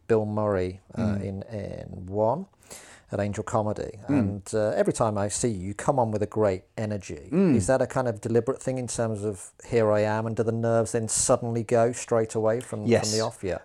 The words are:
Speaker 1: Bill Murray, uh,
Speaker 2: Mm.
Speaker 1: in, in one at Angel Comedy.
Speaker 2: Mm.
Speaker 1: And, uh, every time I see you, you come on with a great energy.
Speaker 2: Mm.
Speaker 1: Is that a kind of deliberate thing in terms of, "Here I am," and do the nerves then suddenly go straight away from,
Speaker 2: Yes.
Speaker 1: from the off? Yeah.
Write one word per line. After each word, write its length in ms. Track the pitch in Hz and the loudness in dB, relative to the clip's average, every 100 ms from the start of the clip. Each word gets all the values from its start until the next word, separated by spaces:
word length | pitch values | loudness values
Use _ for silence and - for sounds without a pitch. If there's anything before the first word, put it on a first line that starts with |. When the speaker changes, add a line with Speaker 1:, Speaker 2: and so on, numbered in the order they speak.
| - | 2
Speaker 1:
Bill 180 | 110 107 | 2 2
Murray, 540 | 107 107 95 92 98 _ - | 0 2 2 0 -6 _ -2
uh, 60 | |
Speaker 2:
Mm. 200 | 110 101 | -2 -2
Speaker 1:
in, 200 | 98 98 | -4 -8
in 640 | 101 110 92 90 - 92 92 | -8 -8 -8 -10 -12 -12 -6
one 400 | 101 110 147 196 _ - - - - - | 0 0 0 -6 _ -20 -20 -20 -20 -8
at 100 | 101 | -4
Angel 220 | 104 104 | -4 -4
Comedy. 580 | - 117 107 101 - - - | -2 -2 -2 -4 -8 -10 -2
Speaker 2:
Mm. 120 | 143 | 0
Speaker 1:
And, 320 | 101 101 - | 0 -2 -4
uh, 200 | 110 107 175 | -2 0 0
every 160 | 202 | 0
time 240 | - 113 101 | 2 0 0
I 120 | 101 | -2
see 200 | - 123 | -2 -2
you, 200 | 98 92 | -2 -6
you 60 | |
come 240 | 104 - 139 | -4 0 2
on 120 | 113 | 2
with 120 | 107 | 0
a 40 | 104 | -2
great 380 | 110 104 92 - - | 2 2 0 -6 -6
energy. 540 | 107 104 98 85 90 | -4 -4 -8 -12 -2
Speaker 2:
Mm. 220 | 165 190 | 2 4
Speaker 1:
Is 120 | 117 92 | 4 4
that 140 | 131 | 2
a 60 | 127 | 2
kind 200 | 135 123 | 0 -2
of 140 | 107 | -2
deliberate 400 | 113 117 117 127 | 2 2 2 -2
thing 160 | - 131 | -2 -4
in 100 | 123 | -4
terms 380 | - 113 107 | -2 -2 -2
of, 280 | 104 98 - _ - | -4 -6 -12 _ 0
"Here 240 | 120 107 | 4 4
I 100 | 104 | 4
am," 260 | 107 110 113 | 4 0 -2
and 100 | 110 | 0
do 60 | |
the 100 | 110 | 0
nerves 400 | 113 117 113 110 | 2 2 2 2
then 160 | 120 113 | 0 -2
suddenly 540 | - - 123 120 117 | 0 2 2 2 -4
go 300 | 107 120 120 | 2 4 4
straight 420 | 123 - 117 110 | 0 0 0 0
away 260 | 113 110 120 | 0 0 0
from, 240 | 120 110 | -4 -4
Speaker 2:
Yes. 240 | 107 113 113 | 2 2 4
Speaker 1:
from 100 | 110 | 0
the 60 | |
off? 180 | 113 - | -2 -4
Yeah. 160 | 95 82 | -6 -6